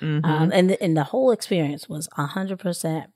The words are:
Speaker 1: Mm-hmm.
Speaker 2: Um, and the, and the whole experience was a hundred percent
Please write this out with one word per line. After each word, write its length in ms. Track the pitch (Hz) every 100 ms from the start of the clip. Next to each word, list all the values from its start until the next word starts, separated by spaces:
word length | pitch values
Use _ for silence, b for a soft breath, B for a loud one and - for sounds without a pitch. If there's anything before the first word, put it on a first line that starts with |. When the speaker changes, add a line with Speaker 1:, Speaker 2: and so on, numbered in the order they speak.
Speaker 1:
Mm-hmm. 240 | 156 151
Speaker 2:
Um, 260 | 156 151 165
and 180 | 190 185
the, 120 | 190
and 140 | 180 156
the 80 |
whole 260 | 139 254 262
experience 540 | 220 - 185 147 147 -
was 200 | 151 160 -
a 100 | 143
hundred 320 | 190 190 185
percent 520 | 180 175 165 160 -